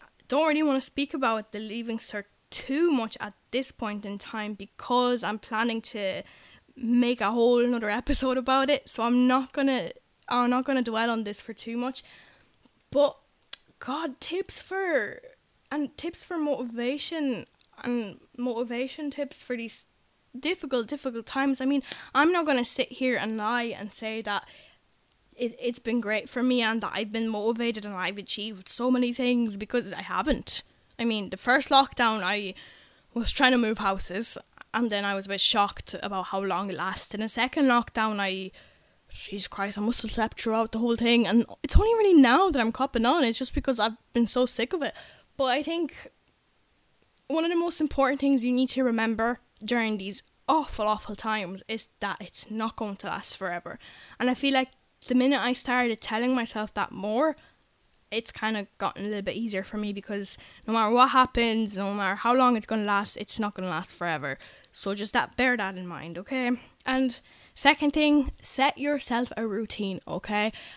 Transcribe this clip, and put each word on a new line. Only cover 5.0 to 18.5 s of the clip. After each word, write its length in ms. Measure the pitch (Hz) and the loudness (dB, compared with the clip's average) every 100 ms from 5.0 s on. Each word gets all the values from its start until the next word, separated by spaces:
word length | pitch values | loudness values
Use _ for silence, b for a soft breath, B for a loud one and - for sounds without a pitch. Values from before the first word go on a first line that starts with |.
| 247 247 | 2 0
I'm 140 | 220 214 | -2 -6
planning 440 | - 220 233 226 - | -6 -2 -2 -2 -4
to 300 | 220 196 185 - B B B B - | -4 -4 -6 -10 B B B B -8
make 460 | 226 240 240 240 | 2 4 4 2
a 100 | 208 | 0
whole 320 | 233 233 240 | 4 6 6
another 280 | 240 240 214 | 4 2 0
episode 460 | 214 - - 262 254 | -2 0 2 2 0
about 340 | 247 269 262 | 2 2 4
it, 180 | - - | 2 0
so 140 | - | 0
I'm 240 | 233 247 247 | 4 6 6
not 260 | 262 262 | 4 0
gonna, 380 | - 269 254 170 - _ _ - | 0 2 2 -2 -10 _ _ -4
I'm 220 | 247 240 | 0 2
not 160 | 247 262 | 2 2
gonna 160 | 269 | 0
dwell 300 | 233 220 233 | 0 0 0
on 120 | 226 | 0
this 160 | 202 208 | -4 -8
for 140 | - | -12
too 240 | 214 - 233 | -12 -8 -4
much. 260 | 247 254 B B B B B _ _ _ - | -4 -6 B B B B B _ _ _ -2
But 260 | 277 285 - _ _ - - _ - | 2 2 0 _ _ -18 -18 _ -14
God, 420 | - 294 330 254 | -8 -6 -6 -6
tips 420 | - 349 381 - | -6 -6 -6 -8
for, 600 | - 381 381 294 208 - - - _ _ - | -8 -4 0 0 -2 -10 -18 -20 _ _ -8
and 240 | 294 285 - | -6 -6 -6
tips 260 | 339 339 | -8 -8
for 140 | - 349 | -8 -4
motivation, 1080 | 294 277 247 233 240 285 - 330 277 214 - _ _ - | -2 -2 -4 -6 -4 -4 -4 -2 -2 -4 -8 _ _ -10
and 360 | 240 240 208 - _ - | -4 -4 -4 -10 _ -8
motivation 720 | 247 | -4